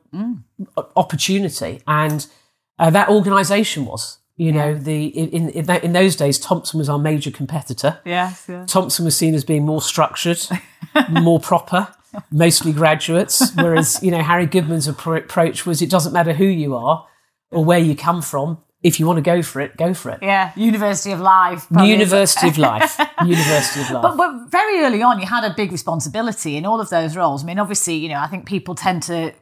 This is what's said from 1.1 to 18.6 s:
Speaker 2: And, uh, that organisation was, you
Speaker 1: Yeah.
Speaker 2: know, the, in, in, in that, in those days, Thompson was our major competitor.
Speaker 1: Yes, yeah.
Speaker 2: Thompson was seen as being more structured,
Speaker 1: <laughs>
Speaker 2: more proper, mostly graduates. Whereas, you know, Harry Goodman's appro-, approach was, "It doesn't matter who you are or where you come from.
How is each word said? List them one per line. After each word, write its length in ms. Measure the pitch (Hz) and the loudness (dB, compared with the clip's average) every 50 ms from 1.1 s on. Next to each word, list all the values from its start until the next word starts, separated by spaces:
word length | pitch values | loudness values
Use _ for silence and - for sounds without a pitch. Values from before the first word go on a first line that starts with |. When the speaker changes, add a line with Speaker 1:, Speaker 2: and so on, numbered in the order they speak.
| 160 139 - - 190 202 196 165 - - - - 113 - _ | -2 -4 -2 0 0 0 -2 -2 -4 -6 -8 -8 -10 -8 _
Speaker 2:
And, 400 | 147 151 151 156 151 151 147 - - _ _ _ _ _ _ _ _ _ - | -2 0 0 0 0 -2 -4 -6 -10 _ _ _ _ _ _ _ _ _ 0
uh, 120 | 165 165 | 2 4
that 180 | 165 202 202 208 | 4 4 4 4
organisation 760 | 208 214 170 196 196 196 190 190 196 208 214 - - 151 131 | 4 4 4 2 2 2 2 2 2 0 0 0 -2 -6 -6
was, 340 | - - 113 - - - - _ _ _ | -6 -8 -8 -10 -12 -14 -18 _ _ _
you 160 | - 170 160 | -2 0 0
Speaker 1:
Yeah. 40 | 151 151 147 | 0 0 0
Speaker 2:
know, 100 | 147 151 147 | 0 -2 -4
the, 280 | 135 156 156 151 151 | -4 -4 -4 -4 -4
in, 220 | 147 - 160 165 - | -4 -4 -4 -4 -4
in, 180 | 170 165 165 156 | -2 -4 -4 -4
in 140 | - 170 151 | -4 -4 -2
that, 180 | 180 180 170 - | 0 0 0 0
in 80 | 170 | 0
those 240 | 170 180 190 190 151 | 2 4 4 2 2
days, 220 | - 147 143 139 - | 2 0 0 0 0
Thompson 400 | - - 180 170 - - - 160 | -2 -2 -2 -2 -4 -4 -4 -2
was 100 | 147 143 | -2 -2
our 100 | 147 147 | 0 0
major 320 | 147 156 156 147 - 156 | 0 0 0 -2 -4 -6
competitor. 680 | - - 139 - 160 147 - - 123 - - 147 160 - - | -8 -8 -8 -6 -6 -6 -6 -8 -6 -2 -2 -2 -2 -4 -6
Speaker 1:
Yes, 400 | 180 175 180 180 180 180 - - - | -4 -2 -2 -2 -4 -6 -10 -14 -14
yeah. 160 | 180 180 185 | -14 -12 -6
Speaker 2:
Thompson 380 | 180 - 190 185 - - - 170 | -2 0 0 0 0 0 -2 0
was 120 | 160 - | 0 0
seen 180 | - 175 160 156 | 2 2 2 2
as 100 | 147 143 | 0 0
being 200 | - 156 147 147 | 0 0 0 0
more 160 | 156 156 156 | 0 -2 -2
structured, 580 | - - - 165 156 - - - - 175 170 - - - 180 180 - - _ _ | -2 -2 0 0 0 0 -2 -4 -2 -2 -2 -2 -4 -6 -6 -8 -8 -12 _ _
Speaker 1:
<laughs> 320 | 165 - - 302 262 - | -8 -2 0 0 2 2
Speaker 2:
more 280 | 160 170 165 165 165 151 | 2 2 4 4 4 2
proper, 480 | - - 185 165 - - 180 185 202 - - _ _ _ - 202 - - | 2 2 0 0 0 0 -2 -2 -2 -4 -8 _ _ _ -18 -18 -10 -2
mostly 400 | 147 151 170 170 - - - 165 | 2 4 4 4 4 2 0 0
graduates. 800 | 151 147 165 156 156 156 - - 165 175 202 - - - 262 - - | 0 2 4 2 2 2 0 0 0 0 0 0 0 0 0 2 2
Whereas, 480 | 175 175 170 165 165 160 - - - | 2 2 2 4 2 2 2 0 0
you 80 | 190 185 | 0 0
know, 120 | 175 165 | 0 2
Harry 240 | 156 156 175 175 175 | 2 2 2 2 2
Goodman's 420 | 147 - 185 160 156 165 160 143 151 | 2 2 0 0 0 -2 -2 -2 -4
appro-, 300 | 143 - - 165 160 160 - | -6 -6 -4 -4 -4 -4 -4
approach 420 | - - 180 165 165 - - - | -2 0 2 2 2 0 -4 -4
was, 160 | 180 165 143 | -4 -2 -2
"It 80 | 175 143 | 0 0
doesn't 220 | 185 175 147 139 | 0 0 0 0
matter 200 | 151 175 165 165 | 0 0 2 2
who 140 | 156 156 190 | 2 2 2
you 280 | 196 185 160 151 143 131 | 2 2 0 -2 -2 -4
are 320 | 117 117 139 160 165 - _ _ _ _ _ _ _ _ _ | -2 0 0 0 -2 -4 _ _ _ _ _ _ _ _ _
or 140 | - 170 156 | -2 2 4
where 140 | 165 175 175 | 4 4 4
you 160 | 165 156 143 | 4 2 2
come 280 | - - 170 175 175 | 0 -2 -2 -2 -2
from. 360 | 143 - - 139 139 165 165 - | -4 -6 -4 -4 -4 -4 -6 -8